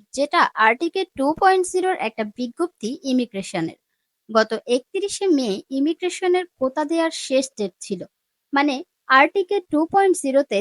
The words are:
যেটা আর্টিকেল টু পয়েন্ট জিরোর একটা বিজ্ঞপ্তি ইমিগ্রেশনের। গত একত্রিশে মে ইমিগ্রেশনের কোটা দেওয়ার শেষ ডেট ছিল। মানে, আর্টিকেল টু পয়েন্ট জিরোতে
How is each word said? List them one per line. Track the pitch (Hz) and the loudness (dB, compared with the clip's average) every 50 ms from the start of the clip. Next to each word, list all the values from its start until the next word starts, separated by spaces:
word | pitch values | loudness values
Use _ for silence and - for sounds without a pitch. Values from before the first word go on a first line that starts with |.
| _ _ - | _ _ -4
যেটা | 254 285 294 - 339 262 - - | -4 -4 0 2 2 0 0 2
আর্টিকেল | - 220 220 233 254 339 330 - 381 370 _ _ | 2 2 2 2 2 -2 -4 -4 -4 -6 _ _
টু | - 269 285 330 - | -2 0 0 0 2
পয়েন্ট | 403 381 381 370 359 - | 2 4 4 4 0 0
জিরোর | - 370 359 370 370 - | -2 -2 -2 -2 -2 -2
একটা | - 226 - - 214 | -4 -8 -6 -6 -8
বিজ্ঞপ্তি | 208 - - 247 233 - - 339 349 _ - - 214 277 - - | -8 -6 -8 -8 -8 -4 -6 -6 -6 _ -8 -8 -8 -8 -6 -4
ইমিগ্রেশনের। | 269 254 254 240 226 - 196 190 - - 175 165 165 - _ _ _ _ _ _ _ _ _ _ - | 0 0 0 0 -2 -4 -10 -10 -6 -6 -4 -4 -4 -6 _ _ _ _ _ _ _ _ _ _ 0
গত | 214 226 220 220 226 220 - | 2 2 2 2 0 -8 -2
একত্রিশে | - 247 269 - _ - 381 392 403 - - 403 381 | 0 -2 -2 -2 _ -6 -6 -6 -4 -6 -2 2 2
মে | 320 277 254 214 190 - - - | 2 2 2 0 -2 -4 -6 -6
ইমিগ্রেশনের | 262 269 277 311 330 - 359 359 - - 381 359 359 359 359 - _ | -2 -2 0 0 -2 -2 -4 -6 -4 -2 0 2 2 2 0 -4 _
কোটা | - 262 262 262 302 302 | -4 -4 -2 -2 -2 -2
দেওয়ার | 294 330 330 330 320 320 | -2 0 0 0 0 -2
শেষ | - - - 269 262 269 - _ | -6 -6 0 0 0 0 0 _
ডেট | - 208 185 _ _ | -6 -6 -6 _ _
ছিল। | - - 202 175 160 - _ _ _ _ _ _ _ - - | -10 -10 -8 -8 -8 -14 _ _ _ _ _ _ _ -4 0
মানে, | 277 285 294 262 277 349 _ _ _ _ - | 0 0 2 0 -2 -8 _ _ _ _ 2
আর্টিকেল | 262 269 294 311 - 403 359 - 403 403 392 - | 4 4 4 4 2 -2 -2 0 -2 -4 -4 -2
টু | - 294 320 | -2 -2 -2
পয়েন্ট | 330 - 392 392 381 339 | 2 2 2 4 4 2
জিরোতে | - - 269 254 277 285 - 214 196 | 0 0 0 2 2 2 2 0 -2